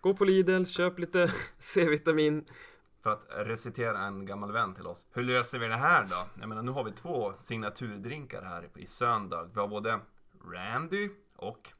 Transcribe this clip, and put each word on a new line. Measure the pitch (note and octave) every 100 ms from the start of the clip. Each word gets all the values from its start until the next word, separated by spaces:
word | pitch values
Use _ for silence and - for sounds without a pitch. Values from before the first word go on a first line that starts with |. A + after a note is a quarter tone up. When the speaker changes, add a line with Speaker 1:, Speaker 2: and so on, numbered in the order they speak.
Speaker 1:
Gå | F#3+
på | G3 G3
Lidl, | F#3+ F#3 F#3+ F3+
köp | - F3+ F3+
lite | E3+ F3+ F3 - -
<laughs> | -
C-vitamin. | - G3 E3+ D3 E3 D#3 D3+ D3+ - - - - _ _
Speaker 2:
För | A2+
att | G#2 -
recitera | - G#2+ A2+ A#2 G2 A#2 G#2
en | G2 G2 G2
gammal | G2+ G2+
vän | A2 G#2 F#2
till | F2
oss. | F2 _
Hur | -
löser | B2 B2 A#2+ B2+
vi | A2+
det | A2+
här | D3 E3+ G2
då? | F2+ F2+ G2
Jag | G#2+
menar, | A2
nu | A#2+
har | C3+
vi | A2
två | F#2+ E3+ C#3+ G#2 F#2+
signaturdrinkar | - A2+ G#2+ - A#2+ G2+ A2+ D3+ C3+ -
här | F#2 F2 E2+ -
i | F#2
söndag. | - A#2+ A2+ G2 E2+ E2+
Vi | G#2+
har | G#2
både | G#2 A2 A2 - - - - F2
Randy | F2+ G2 A#2+ E3 G3 G3+ G3+ _ -
och | G#2 A2+ -